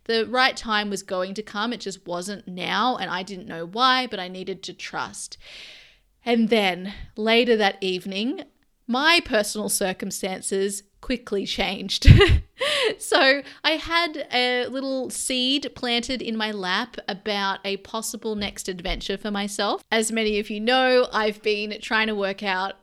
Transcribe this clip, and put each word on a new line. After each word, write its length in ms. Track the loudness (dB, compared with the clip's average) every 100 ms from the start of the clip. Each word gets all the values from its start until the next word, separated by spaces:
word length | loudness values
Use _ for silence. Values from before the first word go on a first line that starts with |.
| -4
the 200 | -2 0
right 320 | 2 2 0
time 320 | -2 -2 -2
was 140 | -6
going 300 | -6 -6 -4 -6
to 80 |
come. 280 | -8 -6 -6
It 80 | -6
just 260 | -10 -12 -8
wasn't 420 | -8 -8 -10 -12
now, 500 | -8 -2 0 0 -2
and 120 | -4
I 140 | -6
didn't 240 | -8 -12 -10
know 180 | -10 -8
why, 420 | 0 2 2 -2
but 120 | -8
I 80 | -10
needed 340 | -10 -10 -10
to 100 | -12
trust. 640 | -14 -10 -8 -8 -10 -16 -16 -20 -20 -20 -20 -20 _ _ _ 0
And 240 | 2 4
then 440 | 4 2 -2 -8 -12 -14 -4
later 400 | 2 4 4 4
that 220 | 2 0
evening, 640 | -4 -4 -6 -4 -4 -6 -10 _ _ _ -4
my 340 | 0 4 2
personal 460 | 2 0 0 -4 -4
circumstances 1120 | -2 -2 -4 -8 -6 -6 -6 -4 -2 -2 -4 _ _
quickly 440 | -6 -6 -4 -4 -4
changed. 640 | -2 -4 -4 -6 8 12
<laughs> 340 | 12 12 6 2 -4 -2 0 0 -2
So 420 | 0 4 6 4 -2 -4
I 80 | -2
had 560 | -2 0 0 0 -4 -4
a 360 | 0 0 0 -2
little 420 | -4 -4 -4 -4
seed 640 | -6 -4 -2 0 -2 -4 -6
planted 460 | -2 -2 -2 -6
in 160 | -4 -4
my 140 | -4
lap 460 | -4 -2 -2 -4 -10 -10
about 520 | -8 -4 -2 -2 -4 -4
a 120 | -6
possible 580 | -6 -8 -8 -8 -8 -6
next 340 | -6 -8 -10
adventure 480 | -8 -6 -6 -6 -6
for 140 | -4
myself. 520 | -4 -4 -2 -2 -2 -2
As 200 | 0 0
many 280 | 0 0 0
of 100 | -2
you 100 | -4
know, 480 | 2 4 4 4 2
I've 300 | 0 -2 -2
been 360 | -2 -2 -4 -8
trying 260 | -2 0 2
to 80 | 0
work 280 | -2 -4
out 320 | -4 -2 -4 -8